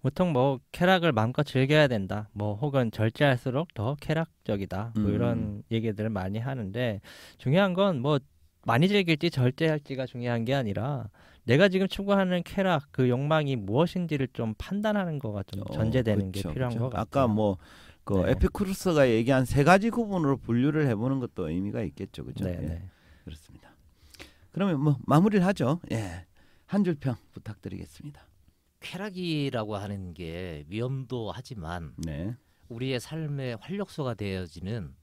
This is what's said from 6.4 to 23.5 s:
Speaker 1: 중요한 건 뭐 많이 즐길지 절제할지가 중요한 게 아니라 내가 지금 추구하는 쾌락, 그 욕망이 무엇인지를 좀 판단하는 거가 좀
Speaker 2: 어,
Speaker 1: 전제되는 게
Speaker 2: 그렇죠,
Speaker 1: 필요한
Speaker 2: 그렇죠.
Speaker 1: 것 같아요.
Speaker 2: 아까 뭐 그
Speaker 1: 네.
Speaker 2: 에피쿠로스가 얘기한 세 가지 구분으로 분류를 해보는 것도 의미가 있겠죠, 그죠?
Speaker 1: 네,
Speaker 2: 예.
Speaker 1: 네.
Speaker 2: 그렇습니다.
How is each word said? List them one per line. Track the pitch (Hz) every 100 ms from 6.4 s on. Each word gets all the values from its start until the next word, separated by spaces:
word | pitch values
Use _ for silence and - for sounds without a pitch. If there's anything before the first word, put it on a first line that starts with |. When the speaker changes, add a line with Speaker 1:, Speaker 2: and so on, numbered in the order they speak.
| 127 135 98 110 123 98 - - - -
Speaker 1:
중요한 | 127 160 196
건 | 180 202 151
뭐 | 131 147 - _ _ _ -
많이 | 117 180
즐길지 | 208 175 160 170
절제할지가 | 139 123 - 160 151 143 131
중요한 | 127 123 120 120
게 | 113
아니라 | 139 113 98 120 139 107 _ - -
내가 | - 131 196
지금 | 185 190
추구하는 | - 202 196 185 180
쾌락, | 175 - 190 156 -
그 | - 127
욕망이 | 123 143 160 143 131
무엇인지를 | 95 117 175 185 170 151 131
좀 | - 113 107
판단하는 | - 196 214 208 180 151
거가 | 113 101
좀 | 95 98
Speaker 2:
어, | 101
Speaker 1:
전제되는 | - 110 123 113 101 95
게 | 95
Speaker 2:
그렇죠, | 90
Speaker 1:
필요한 | 78 127
Speaker 2:
그렇죠. | 120 123
Speaker 1:
것 |
같아요. | 104 110 139
Speaker 2:
아까 | 127
뭐 | 107 107 90 - - - -
그 | - 98
Speaker 1:
네. | 87
Speaker 2:
에피쿠로스가 | 131 185 - 196 196 190 156 135
얘기한 | 113 117 131
세 | 127 135
가지 | 143 190 226
구분으로 | 226 214 190 147 139
분류를 | 107 117 139 151 143
해보는 | 107 123 135
것도 | 120 - 82
의미가 | 85 101 120
있겠죠, | 101 - 95 -
그죠? | 95 -
Speaker 1:
네, | 95
Speaker 2:
예. | 87 78
Speaker 1:
네. | 85 92 _ _ -
Speaker 2:
그렇습니다. | - 78 -